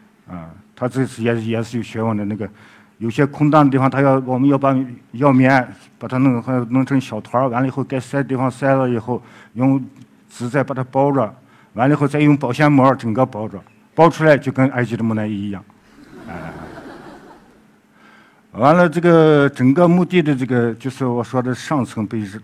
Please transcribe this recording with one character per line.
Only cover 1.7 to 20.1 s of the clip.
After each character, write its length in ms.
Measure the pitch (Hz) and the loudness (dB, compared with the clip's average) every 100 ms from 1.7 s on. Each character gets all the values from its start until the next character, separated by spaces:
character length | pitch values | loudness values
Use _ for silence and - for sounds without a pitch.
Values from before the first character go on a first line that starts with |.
| 120 | -8
有 60 | |
学 200 | 107 110 | -8 -6
问 140 | 113 104 | -4 -4
的。 80 | |
那 120 | 104 107 | -6 -8
个 120 | 98 - - - _ - | -10 -14 -20 -20 _ -10
有 100 | 117 | -6
些 160 | 117 | 0
空 260 | 139 143 151 | -2 0 2
荡 140 | 156 | 4
的 60 | 143 | 4
地 80 | 131 | 4
方， 100 | 135 | 0
他 120 | 131 | 2
要， 180 | 139 135 | 2 2
我 180 | 127 127 | 0 0
们 100 | 139 | 2
要 100 | 135 | 2
把 180 | 139 131 131 120 _ | 2 0 -4 -10 _
药 200 | 117 143 | -2 2
棉 340 | 127 131 135 120 101 _ _ | 4 4 4 0 -8 _ _
把 100 | - | -8
它 100 | 127 | 0
弄， 240 | 135 120 113 127 113 | 0 0 -2 -4 -2
弄 140 | 127 | -2
成 160 | 127 135 | 0 -2
小 200 | - 107 | -2 -8
团 220 | 101 123 | -4 -2
儿， 60 | 131 | 0
完 140 | 117 | 0
了 60 | 135 | -2
以 20 | |
后 120 | 131 | -4
该 140 | 123 131 | -6 -6
塞 200 | - 139 | -6 -6
的 60 | |
地 120 | 123 131 | -4 -2
方 140 | 127 | -2
塞 240 | 120 135 | -2 0
了 140 | 135 127 | 2 0
以 100 | 120 | -2
后， 240 | 110 120 - - - | -4 -8 -10 -20 -14
用 300 | 110 131 135 123 - - _ _ | -2 0 0 -4 -14 -20 _ _
纸 200 | - 120 | -12 -6
再 140 | 139 | -4
把 100 | 127 | -4
它 100 | 135 | -6
包 260 | 127 135 143 | -6 -2 0
着， 240 | 139 107 - _ _ _ | 0 -2 -6 _ _ _
完 140 | 104 131 | -2 0
了 60 | |
以 40 | 147 | 2
后 80 | 143 | 0
再 140 | 147 | 2
用 160 | 147 143 | 2 2
保 160 | 127 | 0
鲜 180 | 120 151 | 0 2
膜 240 | 143 131 | 4 4
整 180 | 123 117 | 2 -2
个 140 | 107 131 | -2 -2
包 220 | 104 107 | -4 -12
着， 120 | 98 - _ _ | -12 -20 _ _
包 140 | - 165 | 2 2
出 140 | 143 | 4
来 160 | 156 147 | 4 4
就 140 | 139 | 2
跟 160 | 120 131 | 0 0
埃 140 | 123 | 0
及 120 | 117 113 | -4 -2
的 60 | |
木 120 | 113 | -4
乃 120 | 110 107 | -4 -4
伊 60 | |
一 180 | 104 101 | -6 -8
样。 140 | 98 - _ _ - - - 80 | -10 -14 _ _ -20 -20 -20 -16
哎， 60 | 85 82 78 78 - - - - - - - _ _ _ _ _ _ _ _ _ _ _ | -14 -14 -16 -18 -18 -20 -20 -20 -20 -20 -20 _ _ _ _ _ _ _ _ _ _ _
完 240 | 92 127 175 | 0 4 6
了， 120 | 175 | 4
这 120 | 156 | 2
个 480 | 170 165 156 147 139 | 4 6 6 4 2
整 240 | - 131 | 2 2
个 140 | 143 175 | 4 4
墓 180 | 175 | 4
地 160 | 175 | 2